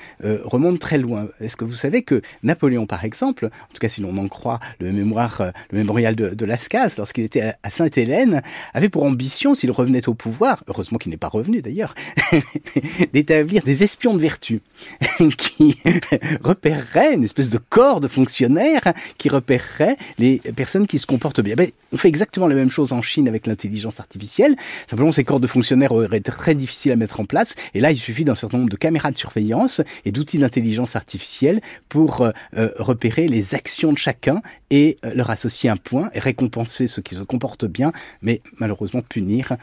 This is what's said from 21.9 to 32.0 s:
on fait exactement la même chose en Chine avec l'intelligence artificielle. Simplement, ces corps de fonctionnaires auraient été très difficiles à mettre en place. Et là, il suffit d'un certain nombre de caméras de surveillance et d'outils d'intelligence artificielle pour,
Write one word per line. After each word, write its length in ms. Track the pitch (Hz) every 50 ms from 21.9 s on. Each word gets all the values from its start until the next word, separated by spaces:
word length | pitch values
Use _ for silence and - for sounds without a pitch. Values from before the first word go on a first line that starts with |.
| -
on 40 |
fait 120 | 143 - 190
exactement 400 | 156 147 208 - - 190 185 165
la 60 | 139
même 160 | 135 135 131
chose 220 | - - 147 123 131
en 100 | 123 117
Chine 260 | - - 160 143 123
avec 180 | 110 110 -
l'intelligence 540 | 117 107 95 - 101 104 107 104 113 - -
artificielle. 560 | - - - 95 101 104 - - 226 294 277 - - - - - - -
Simplement, 240 | - 110 135 160 151
ces 120 | - 127
corps 160 | - - 135
de 60 | 123
fonctionnaires 460 | 120 - 127 113 - 135 127 139 135 117
auraient 240 | 113 113 101 113 107
été 140 | 101 - 120
très 220 | - - 170 156
difficiles 380 | 143 135 127 - - - 143 123
à 40 |
mettre 240 | 117 113 104 - -
en 40 | 107
place. 280 | - - 165 233 - - - - - -
Et 60 | 101
là, 100 | 120 156
il 60 | 160
suffit 280 | 123 - - 113 123 160
d'un 100 | 143 117
certain 240 | - - 107 - 123
nombre 120 | 127 113
de 60 | 98
caméras 340 | - - 160 165 156 - 147
de 80 | 131 -
surveillance 600 | - - - 110 107 107 113 139 240 262 - - 101 - - - -
et 80 | - 101
d'outils 260 | 127 151 - - 156
d'intelligence 580 | 139 123 - 127 113 113 107 113 123 120 -
artificielle 640 | 113 - - - 98 - - - - 131 143 185 220 - - - - _ -
pour, 340 | - 147